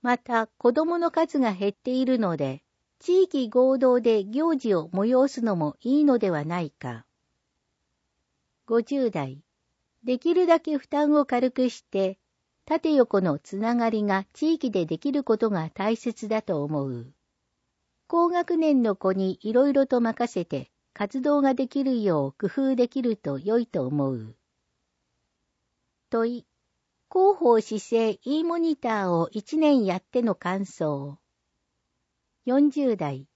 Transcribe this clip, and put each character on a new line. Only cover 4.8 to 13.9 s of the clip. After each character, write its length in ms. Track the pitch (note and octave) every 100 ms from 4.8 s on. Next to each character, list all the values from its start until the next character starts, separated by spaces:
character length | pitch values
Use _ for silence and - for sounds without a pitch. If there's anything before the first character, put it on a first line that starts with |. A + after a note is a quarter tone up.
| D#3+
催 380 | F3+ G#3+ B3+ C4+
す 140 | -
の 120 | A3+ F#3
も 200 | D3+ -
い 200 | A#3 C#4
い 40 | D4
の 120 | A#3+
で 120 | G#3
は 140 | D#3+ D3
な 160 | F3
い 100 | D#3
か。 340 | _ - A#2 - _ _ _ _ _ _ _ _ _ _ _ _ _ _ _ _
五 160 | A#3
十 280 | A#3 C#4 B3
代。 340 | F3 C#3 C3+ _ _ _ _ _ _
で 160 | A3+ B3+
き 140 | E4
る 120 | F4 F4
だ 140 | E4
け 180 | E4 D4
負 100 | -
担 260 | C#4+ D4
を 120 | D4 C#4+
軽 260 | B3 B3+
く 180 | B3+ B3+
し 140 | -
て、 360 | _ G3 F#3+ F#3+ _ _ _ _ -
縦 280 | D#4+ D#4+
横 280 | D4 A#3 G3+
の 180 | F#3 D3
つ 180 | - G3
な 180 | A3 A#3+
が 140 |
り 140 | A3+